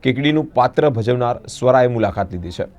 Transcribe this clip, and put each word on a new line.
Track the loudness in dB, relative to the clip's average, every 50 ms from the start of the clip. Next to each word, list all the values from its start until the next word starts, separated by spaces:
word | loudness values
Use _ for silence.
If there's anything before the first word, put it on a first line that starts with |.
| 0
કેકડીનું | 0 -2 0 0 0 0 0 -2
પાત્ર | -2 0 0 0 2 2 2 2 2
ભજવનાર | 0 0 0 0 0 0 0 -2 -4 -4 -8
સ્વરાએ | -16 -12 -2 2 4 4 4 4
મુલાકાત | 2 2 0 -2 -2 -2 -4 -6 -6 -6
લીધી | -10 -10 -10
છે. | -8 -8 -8 -8 -10